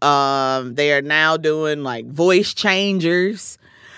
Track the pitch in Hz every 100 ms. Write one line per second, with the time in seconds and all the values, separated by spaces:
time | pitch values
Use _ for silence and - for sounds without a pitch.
0 | 143 139 139 139 135 131 127 127 147 143
1 | 143 151 156 160 156 156 156 147 135 117
2 | 117 143 175 185 202 - 208 190 202 190
3 | 165 175 190 214 - - _ _ -